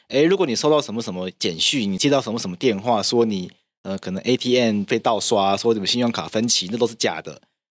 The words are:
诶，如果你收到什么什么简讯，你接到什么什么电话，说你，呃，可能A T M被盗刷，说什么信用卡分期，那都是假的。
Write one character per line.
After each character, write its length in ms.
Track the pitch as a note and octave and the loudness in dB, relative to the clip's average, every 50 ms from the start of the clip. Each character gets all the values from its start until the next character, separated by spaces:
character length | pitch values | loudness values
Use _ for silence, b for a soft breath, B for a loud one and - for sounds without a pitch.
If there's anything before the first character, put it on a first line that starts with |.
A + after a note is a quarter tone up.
| B B | B B
诶， 160 | B2 C3+ D#3 | 2 4 4
如 100 | E3+ F#3+ | 4 4
果 120 | F#3+ F3+ | 2 2
你 100 | C3+ A2+ | 0 0
收 140 | - - D3+ | 0 2 2
到 100 | D#3 D3 | 2 2
什 140 | C#3+ - G#2 | 2 -2 -6
么 80 | A#2 A2 | -6 -6
什 100 | - F2+ | -6 -6
么 180 | F2+ F#2 F#2 - | -6 -8 -8 -6
简 280 | - - G2 E2 D#2+ | -4 -4 -4 -2 0
讯， 320 | - - - C3+ G#2+ G2 F#2+ | 0 0 0 0 0 0 0
你 60 | F2+ | 0
接 100 | - C#3+ | 2 2
到 140 | C#3 C3+ B2 | 2 2 0
什 100 | A2+ G#2+ | -2 -4
么 60 | A#2 | -6
什 100 | - F#2+ | -6 -6
么 80 | F2+ | -6
电 220 | - C3+ B2+ G#2 F#2+ | -2 0 0 0 0
话， 240 | G#2 B2 A#2 G#2 F#2+ | 0 0 0 0 0
说 220 | - B2 A#2 A#2 | 2 2 2 2
你， 260 | A2 G#2 F#2 F2+ - - _ _ _ _ _ - | 2 0 -2 -6 -8 -12 _ _ _ _ _ -10
呃， 140 | G2 G2 F#2+ | -8 -8 -8
可 120 | - F#2+ F#2 | -6 -6 -8
能 100 | F#2+ - | -4 0
A 140 | A#2 B2+ | 0 0
T 220 | A#2+ - B2 B2 B2+ | 0 2 2 2 2
M 240 | A#2+ A2+ G#2 G#2 G2 | 4 2 2 0 0
被 140 | - B2 A2+ | 0 -2 0
盗 200 | - B2 A2+ G2+ | 0 0 0 0
刷， 360 | - - A#2 G2+ F#2+ G2 G2 | 0 2 2 4 4 4 2
说 160 | G2 - A#2 A2+ | 2 2 2 0
什 80 | G#2+ | 2
么 60 | F#2+ | 0
信 140 | F#2 - B2 | 0 0 0
用 100 | B2 A#2 | 0 0
卡 160 | A2+ - - - | -2 -4 -6 -4
分 180 | - A2 A#2 | -2 -2 0
期， 220 | A#2+ - - F2+ F2+ | 0 0 0 -2 -2
那 80 | A2+ A2+ | -2 0
都 80 | A#2+ | -2
是 80 | A#2 A#2 | -2 0
假 260 | - - G#2 E2 D#2+ - | -2 -4 -2 -4 -4 -10
的。 180 | D#2+ D2 - _ _ _ _ _ _ | -12 -14 -16 _ _ _ _ _ _